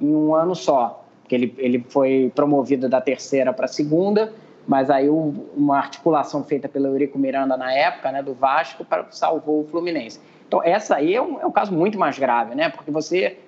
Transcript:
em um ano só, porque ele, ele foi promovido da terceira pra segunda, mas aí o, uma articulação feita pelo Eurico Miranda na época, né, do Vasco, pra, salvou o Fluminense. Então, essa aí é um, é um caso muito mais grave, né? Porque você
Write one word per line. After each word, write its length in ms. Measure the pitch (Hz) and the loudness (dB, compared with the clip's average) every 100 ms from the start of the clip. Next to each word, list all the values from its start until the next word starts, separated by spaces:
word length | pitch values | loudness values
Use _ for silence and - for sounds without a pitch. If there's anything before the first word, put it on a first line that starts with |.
em 140 | 147 | 0
um 200 | 151 151 | 2 2
ano 200 | 160 170 | 2 2
só, 500 | 180 - 139 113 - - _ | 0 0 2 0 -4 -20 _
porque 120 | _ | _
ele, 200 | 123 123 123 | -2 0 -2
ele 260 | 127 123 120 | -2 -2 0
foi 420 | 139 135 131 127 | 0 2 2 2
promovido 560 | - 147 143 120 139 131 | 2 2 2 2 0 2
da 120 | 127 | 0
terceira 520 | 131 127 - 135 131 | 0 -4 -2 0 0
pra 140 | - 131 | -2 -6
segunda, 640 | - 147 160 196 208 220 - - - - | -4 0 0 2 0 -2 -6 -20 -14 -2
mas 200 | 139 135 | 0 2
aí 200 | 139 143 | 2 4
o, 400 | 156 156 139 - 143 | 2 0 -6 -8 0
uma 220 | 147 139 | 2 2
articulação 680 | - - 170 151 131 147 | -2 -2 2 2 0 -6
feita 240 | 135 143 135 | -4 -4 -4
pelo 180 | 139 139 | -2 -2
Eurico 320 | 135 143 139 | 0 -2 0
Miranda 380 | 135 135 135 127 | -2 0 -2 -2
na 160 | 127 | -2
época, 400 | 131 165 - - | 0 0 0 -6
né, 100 | 135 | -6
do 120 | 139 | -8
Vasco, 500 | 123 135 147 170 - | 0 2 2 -2 -10
pra, 220 | 170 - - | -4 -4 -4
salvou 520 | - 160 160 151 151 | -4 -2 -2 0 -2
o 40 | 151 | 0
Fluminense. 540 | 170 175 160 113 - - - - | -4 -4 -6 -8 -16 -20 -20 -2
Então, 140 | - | 0
essa 320 | 170 196 - | 2 0 2
aí 180 | 147 156 | 0 2
é 80 | 214 | 0
um, 200 | 339 269 | -2 -4
é 60 | - | -2
um 40 | |
caso 220 | 208 208 | 0 0
muito 260 | 165 196 208 | 0 0 2
mais 180 | 160 135 | -2 0
grave, 380 | 131 120 113 | 0 0 0
né? 140 | 131 160 | -2 -4
Porque 200 | - - | -4 -6
você 480 | 151 151 180 202 - | -6 -2 -2 -2 -6